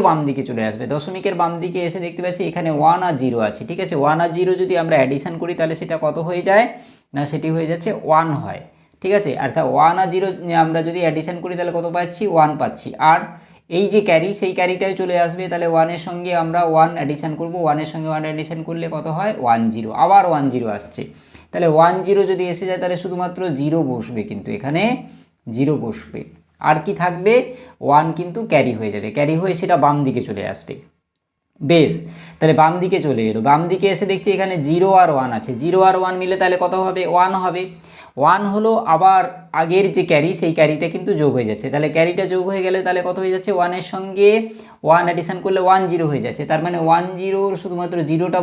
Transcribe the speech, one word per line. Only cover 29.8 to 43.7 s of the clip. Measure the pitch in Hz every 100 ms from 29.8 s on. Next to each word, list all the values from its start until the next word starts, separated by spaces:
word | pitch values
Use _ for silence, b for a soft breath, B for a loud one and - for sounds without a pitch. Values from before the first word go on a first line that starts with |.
বাম | 143 147 131
দিকে | 120 110
চলে | 98 98
আসবে। | 95 - - - _ _ _ _ _ _ _
বেশ, | 143 170 143 - B B B -
তাহলে | 160 151
বাম | 160 180
দিকে | 180 185 147
চলে | 117 110
এলো। | 110 120
বাম | 151 170
দিকে | 185 196
এসে | 175 190
দেখছি | 190 202 185
এখানে | 190 180 139
জিরো | 170 190 190
আর | 170 139
ওয়ান | 127 117
আছে, | 123 117
জিরো | 160 185 190
আর | 185
ওয়ান | 185 185
মিলে | 185 190
তাহলে | 185 180
কত | 180 185 185
হবে? | 180 170
ওয়ান | 175 185 190
হবে। | 185 175 185 - B B B -
ওয়ান | 151 190 202
হলো, | 208 220 220 -
আবার | 160 190 190 180 - - 156
আগের | 165 185 190 175
যে | 175
ক্যারি, | 151 165 185
সেই | 170 165
ক্যারিটা | 151 151 170
কিন্তু | 180 185 170
যোগ | 147 123
হয়ে | 110
যাচ্ছে। | 104 135
তাহলে | 143 151 156
ক্যারিটা | 165 180 185
যোগ | 185 185
হয়ে | 196 185
গেলে | 190 180
তাহলে | 180 180
কত | 185
হয়ে | 190 185
যাচ্ছে? | 196 180
ওয়ানের | 175